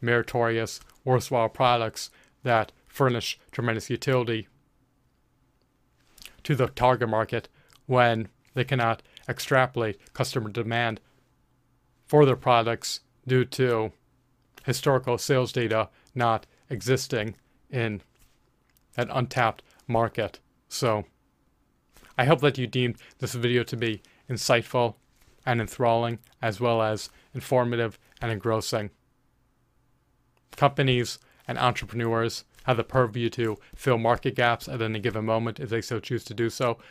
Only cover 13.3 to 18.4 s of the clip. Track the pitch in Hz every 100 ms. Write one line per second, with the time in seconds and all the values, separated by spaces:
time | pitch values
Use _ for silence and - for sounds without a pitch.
13.3 | 127 127 - 131 117 110 - _ _ _
14.3 | _ _ - - 127 151 131 127 120 -
15.3 | 135 123 - 117 110 107 _ _ 127 117
16.3 | 110 - _ - 117 101 131 - 123 107
17.3 | 101 _ _ _ 131 113 101 - _ _
18.3 | _